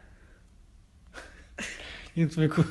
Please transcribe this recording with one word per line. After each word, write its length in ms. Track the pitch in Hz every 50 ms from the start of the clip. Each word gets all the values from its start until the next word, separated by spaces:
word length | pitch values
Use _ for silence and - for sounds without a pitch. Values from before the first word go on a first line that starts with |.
| - - - - - - - - - - - - - - - - - - - - - - - - - - - - - - - - - - - - - - - - - - -
Inte 200 | 165 165 147 -
så 60 | 165
mycket 260 | 156 147 - 175 160 -